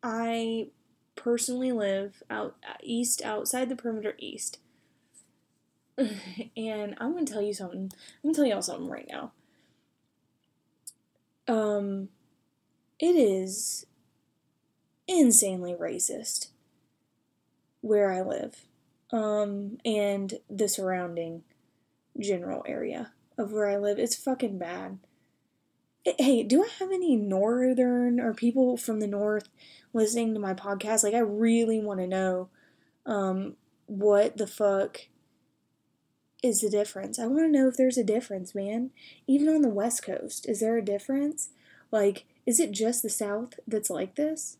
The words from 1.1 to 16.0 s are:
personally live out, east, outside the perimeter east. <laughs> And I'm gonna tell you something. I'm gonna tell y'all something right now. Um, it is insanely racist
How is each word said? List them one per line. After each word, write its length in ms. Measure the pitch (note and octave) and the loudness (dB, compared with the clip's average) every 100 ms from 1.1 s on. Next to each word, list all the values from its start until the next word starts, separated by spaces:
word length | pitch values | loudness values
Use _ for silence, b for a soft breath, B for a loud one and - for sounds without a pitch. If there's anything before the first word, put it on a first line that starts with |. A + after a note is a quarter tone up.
| - | -8
personally 560 | - A#3+ B3 B3 B3+ | -2 0 0 -2 -2
live 500 | A#3+ G3+ G3 G3+ - - | 0 0 -2 -4 -10 -10
out, 260 | G#3+ G#3+ - - - | -8 -8 -10 -18 -16
east, 400 | - A#3 A#3+ - | -6 -2 -2 -2
outside 460 | - G#3+ A3 B3+ B3+ | -4 -4 -4 -2 -2
the 80 | C4 | -4
perimeter 380 | A#3 A3 G#3 - | -6 -6 -6 -8
east. 400 | - - - - | -12 -10 -10 -12
<laughs> 40 | b b b b b b _ _ _ _ _ _ _ - B3 G3+ G3 F#3 A3+ - | b b b b b b _ _ _ _ _ _ _ -4 -4 -4 -12 -14 -14 -10
And 380 | A3 G#3+ G#3 - | -8 -6 -8 -6
I'm 140 | A#3+ | -6
gonna 140 | F4 D4+ | -4 -4
tell 160 | G#3+ | -2
you 100 | G#3 | -4
something. 380 | G3+ F#3 F#3 F#3+ B B B | -4 -8 -8 -10 B B B
I'm 80 | C#4+ | -2
gonna 40 | |
tell 120 | D#4 C#4 | 2 2
y'all 160 | G3 | 2
something 260 | - E3+ - | -2 -6 -8
right 200 | - - | -10 -10
now. 220 | - - _ _ _ _ _ _ _ _ _ _ _ _ _ _ _ - _ _ _ _ _ - | -10 -10 _ _ _ _ _ _ _ _ _ _ _ _ _ _ _ -20 _ _ _ _ _ -2
Um, 600 | A3 G#3+ G#3 G3+ G3 F#3+ _ _ _ _ _ _ _ _ _ | 0 2 0 -2 -4 -8 _ _ _ _ _ _ _ _ _
it 180 | E4 F4 | 4 6
is 680 | A3+ F#3+ F#3+ G3+ - - - _ _ _ _ _ _ _ _ _ _ _ - | 6 4 -2 -6 -6 -8 -12 _ _ _ _ _ _ _ _ _ _ _ 0
insanely 680 | F#4 C4 A3 G3 F#3 F3+ | 6 8 8 4 -2 -6
racist 760 | F3 E3+ E3+ | -4 -4 -2